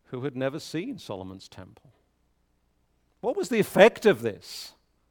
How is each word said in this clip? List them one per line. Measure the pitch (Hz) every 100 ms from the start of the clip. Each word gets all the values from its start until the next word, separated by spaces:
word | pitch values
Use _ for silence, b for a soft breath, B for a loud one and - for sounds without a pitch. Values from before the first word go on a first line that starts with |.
| _
who | 127
had | 139 127
never | 135 135
seen | - 156 233 247
Solomon's | - 98 92 95 -
temple. | - 92 - - _ _ _ _ _ _ _ _ _ _ _ _ _
What | 208 349
was | -
the | 226
effect | - - 214 226 220
of | 110
this, | 117 90 - - - - _ _ _